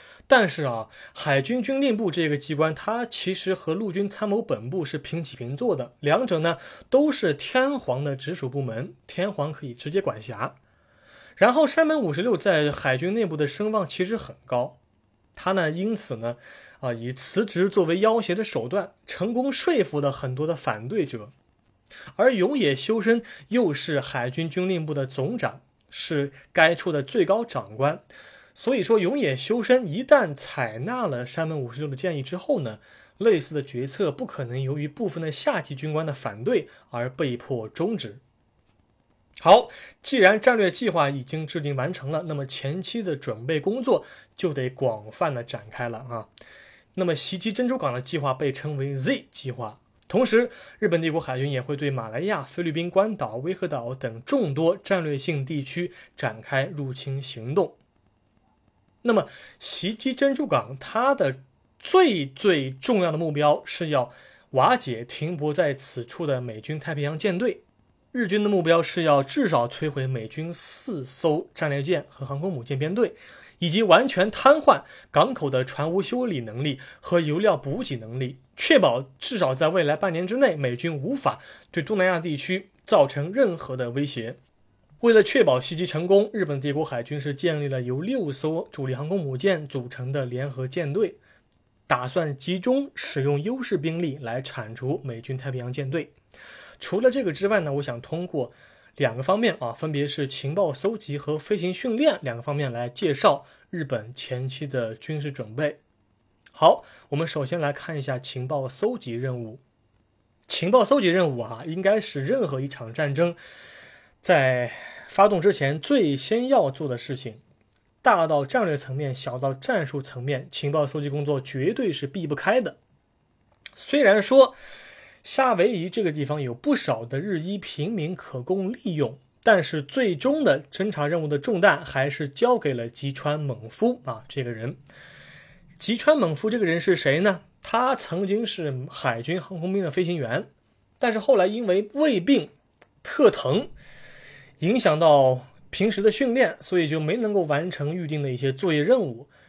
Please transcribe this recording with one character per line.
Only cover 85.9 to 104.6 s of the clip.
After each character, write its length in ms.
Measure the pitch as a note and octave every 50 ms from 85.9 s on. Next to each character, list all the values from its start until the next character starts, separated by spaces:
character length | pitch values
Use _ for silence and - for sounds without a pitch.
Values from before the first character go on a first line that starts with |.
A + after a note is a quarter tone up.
| - D#3 F3
功， 200 | F3+ G3 G3+ G#3+ G#3 -
日 100 | G#3 F3+
本 160 | D3 C#3+ C3+
帝 140 | C3 D3 C#3
国 100 | D3+ D#3
海 200 | - C3+ A#2+ A#2+
军 180 | - D3 C#3+
是 100 | C3+ D3
建 300 | C#3 C#3 F3+ E3+ D#3 D3
立 60 | C#3+
了 160 | C#3 C3+ C3 B2
由 180 | B2 B2+ C#3
六 300 | F3 A3+ C4+ B3 F3+ C#3+
艘 360 | C3 - - D#3 D#3+ E3+ F3+ -
主 160 | - - C3+
力 80 | C3 B2+
航 120 | B2 D3
空 120 | D#3+ F#3+ G3
母 180 | D#3 C#3 C3
舰 300 | B2+ F#3+ G3 F3+ D#3 D3+
组 200 | C3+ - C3+ A#2+
成 240 | B2+ - - B2 B2+
的 140 | C#3 C#3+ C3
联 240 | B2 B2 B2 C#3 C#3+
合 180 | C3 C3+ C3
舰 240 | B2+ - F3+ D#3+ C#3
队， 260 | D3 G#3 G#3+ E3+ - _ _ _ _ _ _ _ _ _ _ _ _ _ _
打 220 | - C3+ B2 B2
算 280 | C3 - F#3 D#3+ D3+ C3+
集 220 | C3+ - E3+ F#3
中 320 | F#3 F3+ B3 B3+ C#4 C#4 C4+ -
使 260 | - - - - D3
用 180 | C3+ C#3+ C#3+ C#3+ D#3
优 180 | A3 B3+ C4
势 160 | A#3 - G3+
兵 240 | D3+ C#3+ D#3+ E3 E3+
力 160 | F3+ D3+ C3+ D3
来 220 | C#3 A2+ A#2 C3
铲 320 | C3 - - C3 A2 G#2+ A#2
除 260 | - C3 C3 D#3+ - -
美 180 | C3 A#2 A#2
军 160 | - - C3
太 140 | C3 C3 C#3
平 80 | B2+ B2+
洋 120 | A#2+ B2
舰 200 | B2+ D3 C#3 C3
队。 220 | D3 D#3+ D3 - _ _ _ _ - - - - - - - - - -
除 200 | - - F3+ G#3
了 120 | B3 B3+
这 120 | A#3+ C#4 A3+
个 80 | F3
之 160 | D3 - G3
外 120 | G3 A3 G3
呢， 140 | D#3+ D3 C#3
我 80 | C#3+
想 200 | C#3+ C#3+ A#2+ A#2+
通 240 | - - D#3 E3+ F3+
过 260 | - - C#3 B2 - _ _ - - _ _ _ _ _
两 200 | - C#3+ A#2+ A2+
个 60 | B2+
方 180 | C3+ - G3 A3
面 160 | A#3+ G#3 D#3 -
啊， 120 | B2+ A#2
分 200 | A2+ - D#3+ D#3
别 160 | D3 C#3+ C#3+
是 200 | C#3+ - - C#3
情 280 | C3+ - - - C3+ E3
报 180 | G3+ F#3+ D#3 C3
搜 240 | - - G#3 A3+
集 180 | G#3 - - C#3+
和 220 | C#3+ - D3+ D3+
飞 180 | D3+ - - G#3
行 160 | F3 E3+ F3+
训 240 | F3+ - - B3+ A3
练 220 | A#3+ D4+ D#4 A3 - D3+
两 120 | B2+ A#2
个 60 | A#2
方 140 | - D3+ C#3+
面 160 | D3 C#3+ C3
来 180 | A#2 A#2+ A#2+ B2
介 240 | - - G3+ D#3+ C#3
绍 320 | - - F#3+ C#3 - - _ _ _ _ -
日 140 | - E3+ D3+
本 280 | C3+ C3 A2 G#2+ A#2+
前 380 | B2+ - - - B2+ B2 C3 C3
期 160 | C3 -